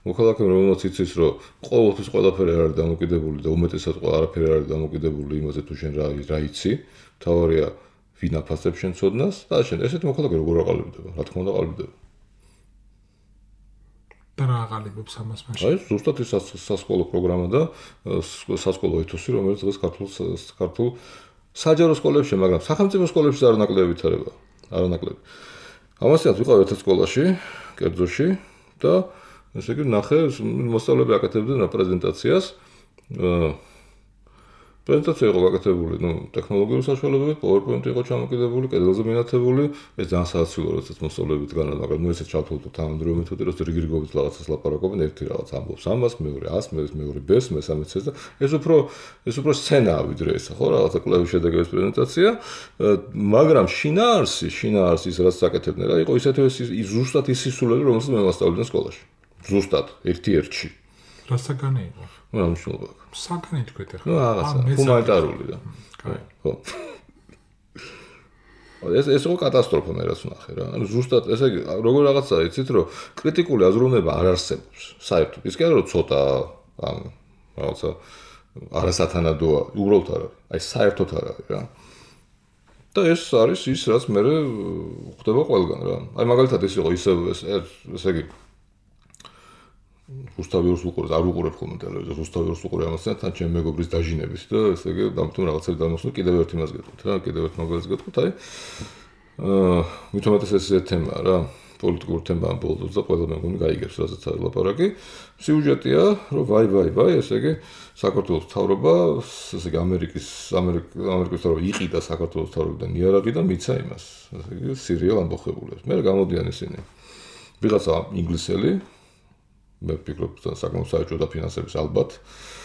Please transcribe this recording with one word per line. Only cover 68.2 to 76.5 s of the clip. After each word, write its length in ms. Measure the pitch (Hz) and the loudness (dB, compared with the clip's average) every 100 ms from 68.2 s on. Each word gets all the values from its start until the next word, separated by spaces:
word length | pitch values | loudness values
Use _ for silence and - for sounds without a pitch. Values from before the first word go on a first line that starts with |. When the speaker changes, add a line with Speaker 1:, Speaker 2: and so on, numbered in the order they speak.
| _ _ _ - - - | _ _ _ -20 -20 -14
Speaker 1:
ეს, 240 | - 95 143 | 0 0 4
ეს 140 | 139 | 2
იყო 120 | 147 175 | 2 0
კატასტროფა, 540 | 151 127 123 78 73 | 2 2 2 0 -2
მე 120 | 85 | -6
რაც 160 | 82 - | -4 -6
ვნახე, 280 | - - - | -8 -14 -14
რა. 120 | - 87 | -10 -8
ანუ, 160 | 87 104 | -6 -4
ზუსტად, 380 | 113 127 123 | -2 2 2
ესე 220 | - 113 135 | 2 2 2
იგი, 140 | 92 - 90 | 0 -4 0
როგორ 260 | 113 135 | 2 4
რაღაცაა, 380 | 143 139 135 87 | 4 4 2 2
იცით, 260 | 82 107 131 | 0 -2 0
რომ 140 | 120 82 - - | 2 0 -4 -16
კრიტიკული 500 | - 156 160 170 131 | -4 -2 0 2 4
აზროვნება 460 | 92 101 131 123 80 | 6 6 4 4 2
არ 140 | 82 90 | 2 2
არსებობს, 540 | 90 - - - - - - | 2 0 -6 -8 -20 -20 -16
საერთოდ. 440 | - 90 78 - | 0 2 2 -2
ის 120 | - - | -10 0
კი 60 | |
არა, 100 | 165 | 4
რომ 120 | 143 90 | 4 4
ცოტა, 340 | 90 80 69 69 67 - | 0 2 2 2 2 -2